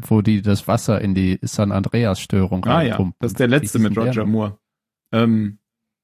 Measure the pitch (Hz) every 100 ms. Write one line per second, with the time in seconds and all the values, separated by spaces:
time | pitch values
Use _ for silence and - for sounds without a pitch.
0 | - 110 104 104 104 101 - 110 - 101
1 | 101 95 95 95 117 - 101 98 98 117
2 | 117 92 - 98 92 95 101 151 139 101
3 | 92 - 120 98 123 139 107 123 107 107
4 | 117 120 104 110 107 101 _ _ _ _
5 | _ 113 117 110 104 104 _ _ _ _